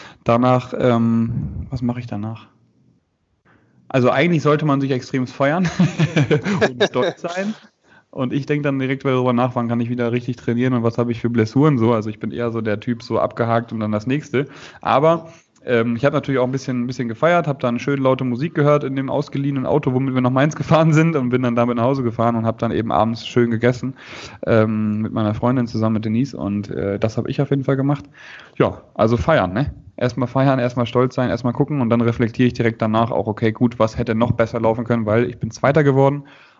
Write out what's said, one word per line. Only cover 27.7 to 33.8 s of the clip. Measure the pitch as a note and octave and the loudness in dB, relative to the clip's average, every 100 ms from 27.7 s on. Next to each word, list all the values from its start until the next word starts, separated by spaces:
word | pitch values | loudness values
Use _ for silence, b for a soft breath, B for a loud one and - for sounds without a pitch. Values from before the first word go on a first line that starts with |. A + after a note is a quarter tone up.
| C3+ | -2
gemacht. | C3+ C#3+ - B B B B - | 0 -2 -6 B B B B -2
Ja, | A2+ - - | -2 -2 -12
also | - A2+ A#2 | 0 2 2
feiern, | - D3+ F#2 | 2 2 2
ne? | G2 D3 - - - | -2 -4 -6 -16 -4
Erstmal | B2 B2+ B2 | -4 -2 -4
feiern, | C3+ C#3 C3 | 0 2 2
erstmal | B2 A#2+ | 0 -2
stolz | A#2 B2 B2+ | -2 0 0
sein, | - B2 | 0 -2
erstmal | G2+ A#2+ | -2 -2
gucken | A#2 C#3 D3 | -2 -2 0
und | A#2 | 0
dann | A#2 | 2
reflektiere | A#2 A#2 A#2 A#2+ B2 | 2 0 -2 2 0
ich | |
direkt | A#2+ A2+ A2+ | 2 -2 0
danach | A2 A2 A#2 | 0 0 0
auch, | C#2 A2 | -2 -4
okay, | G2+ A#2 | -2 -2
gut, | A2 A#2+ | 0 0
was | - | 0